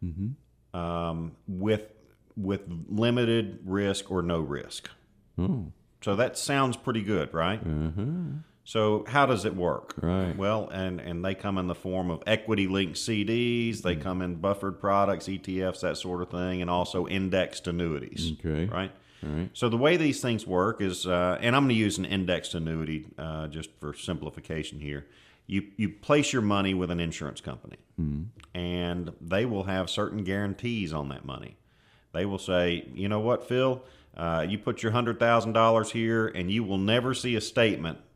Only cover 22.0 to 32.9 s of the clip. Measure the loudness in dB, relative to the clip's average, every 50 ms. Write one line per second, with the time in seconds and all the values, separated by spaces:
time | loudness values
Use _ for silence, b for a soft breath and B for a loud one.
22 | -2 -2 -2 0 2 0 0 0 -2 -4 -4 -4 -2 -2 -2 -2 -2 -4 -4 -6
23 | -8 -10 -12 -10 -8 -8 -6 -6 -8 -8 -8 -10 -12 -12 _ _ -10 -10 -10 -8
24 | -6 -6 -6 -6 -6 -10 -10 -10 -10 -6 -6 -6 -6 -6 -10 -10 -8 -8 -8 -8
25 | -10 B B B B B B B B -2 -2 -2 -2 -2 -4 -2 -2 -2 -4 -4
26 | 2 4 4 4 4 4 2 2 2 4 4 4 2 2 2 0 0 0 0 -2
27 | -2 -2 -4 -6 -8 -8 -10 -10 -10 -10 -12 -12 -14 -18 -20 -20 _ _ _ -4
28 | -2 -2 -2 -4 -6 -8 -12 -16 -18 -12 -8 -6 -4 -4 -2 -2 -2 -2 -2 -4
29 | -6 -8 -10 -12 -4 -2 0 0 0 0 -2 -2 -2 -2 -2 -2 -2 -2 -2 -2
30 | -2 -2 -2 -4 -2 -2 -2 -2 -2 -2 -4 -4 -4 -4 -2 -2 -2 -2 -2 -4
31 | -4 -4 -8 -10 -10 -10 -10 -10 -12 -14 -18 -20 b b b b b b b b
32 | b _ -4 -2 -2 -2 -2 -4 -2 2 4 4 4 4 2 0 -4 -8